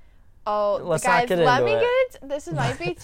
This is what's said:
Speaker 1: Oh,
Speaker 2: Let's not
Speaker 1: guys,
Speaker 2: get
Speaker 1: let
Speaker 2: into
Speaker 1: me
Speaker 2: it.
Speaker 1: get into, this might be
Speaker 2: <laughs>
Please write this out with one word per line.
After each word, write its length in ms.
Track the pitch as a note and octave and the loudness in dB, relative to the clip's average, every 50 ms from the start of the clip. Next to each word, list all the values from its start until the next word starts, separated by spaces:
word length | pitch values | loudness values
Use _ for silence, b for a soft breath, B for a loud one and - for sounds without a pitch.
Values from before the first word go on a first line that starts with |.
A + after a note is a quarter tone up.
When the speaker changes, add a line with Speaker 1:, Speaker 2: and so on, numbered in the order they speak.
| b b b b b b - - - | b b b b b b -20 -10 -6
Speaker 1:
Oh, 340 | G#3+ G#3 G#3 G#3 G3+ G3+ E3+ - | -4 -2 0 0 0 -2 -2 -2
Speaker 2:
Let's 200 | F3 D#3+ D3+ - | -2 -2 0 2
not 60 | - B3 A#3+ | 2 2 2
Speaker 1:
guys, 80 | A#3+ A#3+ | 2 2
Speaker 2:
get 100 | F#3 E3+ | 2 2
Speaker 1:
let 220 | D#3+ D3 D3 - | 4 4 4 4
Speaker 2:
into 40 | - | 2
Speaker 1:
me 80 | - - | 2 2
Speaker 2:
it. 40 | - | 2
Speaker 1:
get 400 | A#4 A#4+ B4 C5 C5 B4+ - - C4+ | 0 2 2 0 0 -2 -4 -10 -12
into, 40 | C#4 - | -10 -10
this 160 | D5+ - F4 | -8 -8 -6
might 260 | D#4+ C#4 A#3 B3 C4 C#4+ | -4 -4 -2 -4 -4 -6
be 140 | E4+ F4+ F4 | -6 -8 -8
Speaker 2:
<laughs> 60 | - | -8